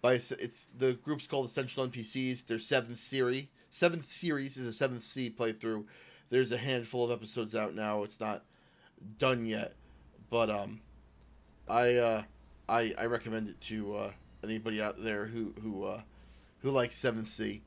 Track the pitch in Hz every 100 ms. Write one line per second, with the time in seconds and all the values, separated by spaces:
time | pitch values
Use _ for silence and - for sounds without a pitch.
0 | 123 127 123 - 117 - - 123 131 123
1 | - 143 - 143 127 - 123 - 127 123
2 | 113 131 131 127 - 113 - 135 117 120
3 | - 135 123 131 139 _ _ - 175 170
4 | 143 - 175 147 135 131 123 113 135 120
5 | - 135 123 110 117 110 113 110 104 -
6 | - - _ 123 123 120 131 127 113 123
7 | 120 117 107 - 110 110 107 92 107 104
8 | 104 - 107 104 _ _ _ _ - -
9 | 101 107 135 123 113 107 113 - - -
10 | - - - 117 110 104 101 110 - -
11 | - - - - - - - 117 123 123
12 | 117 110 107 - - - - 117 113 -
13 | 117 117 117 110 107 - - 110 101 101
14 | 101 98 - - 110 110 113 107 104 -
15 | 110 104 107 117 107 - 110 98 98 98
16 | 107 - - - - _ 135 135 120 -
17 | 131 110 110 - 107 104